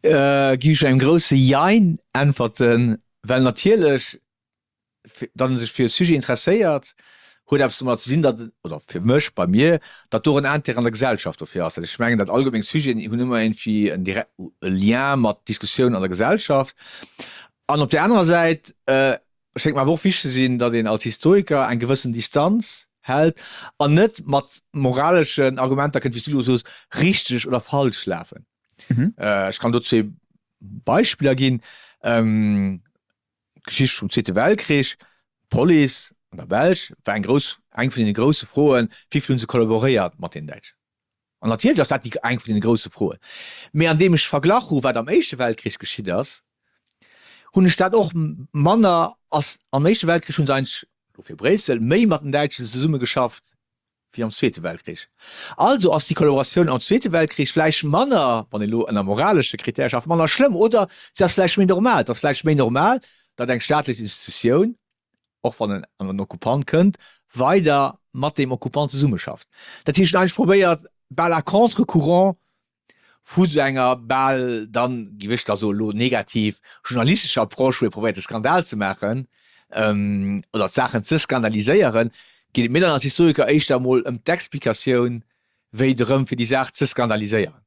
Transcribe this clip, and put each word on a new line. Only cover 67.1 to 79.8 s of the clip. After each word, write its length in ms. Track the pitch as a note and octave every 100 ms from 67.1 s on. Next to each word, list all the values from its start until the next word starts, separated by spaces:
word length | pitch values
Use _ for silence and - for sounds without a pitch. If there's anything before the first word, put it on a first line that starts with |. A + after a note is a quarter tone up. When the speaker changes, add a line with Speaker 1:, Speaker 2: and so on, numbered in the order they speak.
| _ _
Speaker 1:
weiter 680 | B2 C3 F#3+ D#3 C#3+ C3+ - _
mit 240 | B2+ D3 D3+
dem 140 | C3
Okkupant 400 | B2+ - C#3+ D3
zusammen 280 | C#3 C#3+ F#2+
schafft. 260 | - - _ _ - -
Das 120 | - D3
ist 200 | F#3 F#3+
eigentlich 180 | F#3+
probiert, 520 | - E3+ G3 F3+ D#3+ - _ _
bei 200 | C3+ E3+
la 120 | E3
Contre-Courant, 960 | - G3 A#3 - - E3+ D3 F3 F#3+ F3 _ _ _ _ _ _ _ _ -
Fußgänger, 720 | - F3+ D3 C3+ C3 B2+ B2+
Ball, 720 | A2+ C3 C3+ C3+ B2 A#2 A2
dann 480 | A#2 B2 B2 G2+ G#2
gewischt 320 | G2+ A#2+ -
da 80 | G#2
so 160 | G#2+
lo-, 200 | G2+ G#2+
negativ, 680 | G#2 B2 A#2+ G2 A#2 G#2+ - _ -
journalistischer 560 | - B2+ C3 G3+ - -
Approche, 460 | G#2+ - C3 B2+ A2
wo 40 |
probiert, 280 | G#2+ A2 F#2+
Skandal 480 | - A2+ A#2 F3 E3
zu 100 | G#2+
machen, 520 | G2 G2 G#2 B2 B2+ _ _ _ _
ähm, 720 | -